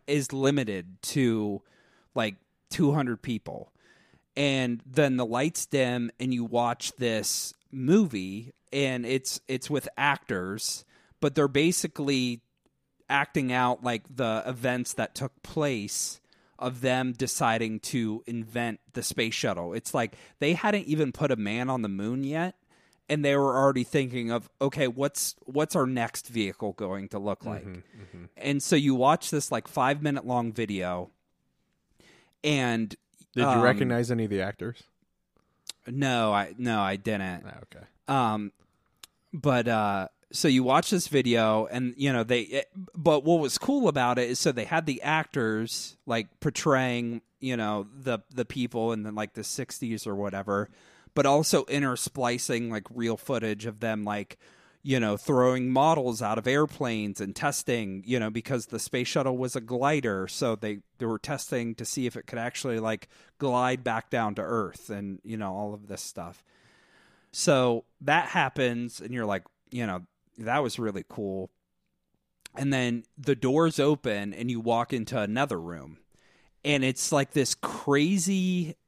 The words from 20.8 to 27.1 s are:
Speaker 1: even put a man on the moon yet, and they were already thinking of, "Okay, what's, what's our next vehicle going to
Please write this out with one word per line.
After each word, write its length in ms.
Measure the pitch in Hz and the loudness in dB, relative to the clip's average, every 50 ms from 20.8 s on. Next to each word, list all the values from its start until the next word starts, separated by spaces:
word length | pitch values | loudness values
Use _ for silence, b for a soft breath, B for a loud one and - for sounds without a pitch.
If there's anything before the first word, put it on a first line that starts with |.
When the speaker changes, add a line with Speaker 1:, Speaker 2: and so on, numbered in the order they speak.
| 185 - | 0 0
Speaker 1:
even 260 | 151 151 156 131 - | 0 2 2 0 0
put 180 | - 156 143 | 0 0 0
a 60 | 131 113 | 0 0
man 320 | 104 101 107 117 123 131 | 0 -2 -2 -2 -2 -2
on 140 | 131 127 113 | -2 0 0
the 40 | 104 | -2
moon 380 | 98 95 101 110 123 135 139 | -2 -2 -2 -2 -2 -2 -4
yet, 300 | 135 147 160 170 185 - _ _ b b b b b b b b - | -2 -2 -2 -2 -4 -6 _ _ b b b b b b b b -2
and 160 | 147 151 143 | 0 2 4
they 140 | 143 139 143 | 4 4 6
were 200 | 139 139 123 131 | 4 4 4 6
already 280 | 135 139 135 127 123 | 6 6 4 4 0
thinking 440 | - - 151 135 127 120 127 117 113 | 0 0 0 0 0 -2 -4 -2 -2
of, 200 | 117 120 - - _ - | -2 -2 -4 -6 _ -2
"Okay, 280 | 135 139 - - 147 127 | -2 -2 0 2 0 0
what's, 460 | 117 131 139 147 - - - - - _ - | 0 0 -2 -2 -2 -2 -4 -4 -6 _ -10
what's 280 | - 131 143 156 160 - | -4 0 0 0 2 2
our 140 | 180 135 127 | 2 2 2
next 400 | 131 123 117 113 - - - - | 2 0 -2 -2 -4 -8 -10 -6
vehicle 460 | 120 117 104 95 92 - - 104 92 | -2 -2 -2 -2 -2 -4 -6 -6 -6
going 340 | - 107 92 95 98 98 | -4 -6 -6 -6 -6 -8
to 80 | 95 | -8